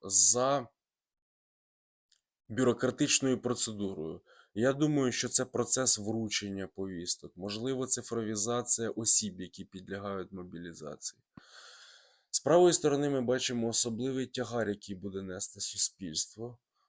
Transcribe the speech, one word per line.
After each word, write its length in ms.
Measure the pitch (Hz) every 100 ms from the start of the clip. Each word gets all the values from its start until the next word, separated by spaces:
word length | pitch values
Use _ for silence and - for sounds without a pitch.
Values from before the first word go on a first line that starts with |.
за 640 | - - - 120 131 139 120 _ _ _ _ _ _ _ _ _ _ _ _ _ _ _ _ _ -
бюрократичною 920 | 110 127 113 127 123 143 - 135 123
процедурою. 800 | 123 120 - 104 101 92 80 85 _ - _
Я 200 | 101 123
думаю, 380 | 139 151 147 131
що 180 | 117 123
це 160 | - 127
процес 540 | 117 120 - 127 -
вручення 680 | 101 110 110 - 101 98 95
повісток, 640 | - 98 90 87 - 80 -
можливо, 520 | 98 107 123 135 127
цифровізація 1000 | - 113 117 107 107 104 120 123 - 110
осіб, 520 | - 113 - 107 90
які 240 | 90 - 90
підлягають 680 | 95 95 98 101 98 90
мобілізації. 920 | 98 90 85 85 80 76 73 - - _ - - - - - - - _ _ _
З 80 | -
правої 340 | 135 165 180
сторони 360 | 160 151 139 147
ми 120 | 139
бачимо 460 | 120 127 - 120 113
особливий 600 | 113 123 110 127 131 127
тягар, 420 | - 117 117 104
який 260 | 101 - 95
буде 260 | 98 95
нести 400 | 95 90 - 101
суспільство 960 | - 101 - - 92 78 - - 117 120 _ _